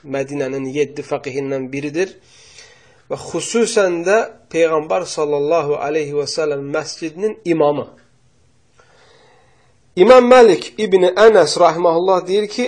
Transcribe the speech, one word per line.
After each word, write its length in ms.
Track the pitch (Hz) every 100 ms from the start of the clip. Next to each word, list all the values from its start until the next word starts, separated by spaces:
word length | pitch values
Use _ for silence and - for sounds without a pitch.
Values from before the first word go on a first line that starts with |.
Mədinənin 640 | 143 135 139 143 131 135 135
yeddi 340 | 143 135 143
fəqihindən 680 | 143 143 139 139 139 135 131
biridir 400 | 139 147 156 202 - _ _ _ - - _ _ _ -
və 60 | 139
xüsusən 840 | - 170 - 233 220 214 185 170
də 140 | 170 220 - - _
Peyğəmbər 600 | 165 165 160 156 185 170
sallallahu 720 | - 151 143 147 170 143 147
aleyhi 380 | 139 156 143 147
və 100 | 139
səlləm 380 | - 151 139 139
məscidinin 720 | 156 151 - 165 160 214 214
imamı. 440 | 170 160 147 143 110 _ _ _ _ _ _ _ _ _ _ _ _ _ _ _ _ _ _ _ _ -
İmam 320 | 202 254 247
Məlik 440 | 254 226 156 -
İbn 340 | - 214 190 180
Ənəs 440 | 196 226 208 151 -
rahiməhullah 680 | 170 160 180 165 185 180 170
deyir 180 | 202 208
ki, 160 | -